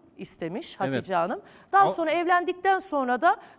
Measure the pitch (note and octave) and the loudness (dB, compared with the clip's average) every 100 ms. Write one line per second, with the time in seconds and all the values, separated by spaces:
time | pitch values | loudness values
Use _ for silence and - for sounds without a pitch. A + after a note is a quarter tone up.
0 | _ - F#3+ - E3 G3+ E4 - F#3+ C3 | _ -18 -16 -10 -8 -8 -12 -6 -2 -2
1 | D3 F3+ F3 F#4 - - _ G4 G4 - | -2 -2 -2 -4 -10 -20 _ 2 4 2
2 | D#4+ D#4+ F4 F4+ F4 F4+ F#4+ F#4+ - D4 | 0 0 2 2 0 -2 0 0 0 -4
3 | B3+ B3 E4+ G#4+ - | -2 2 2 0 -4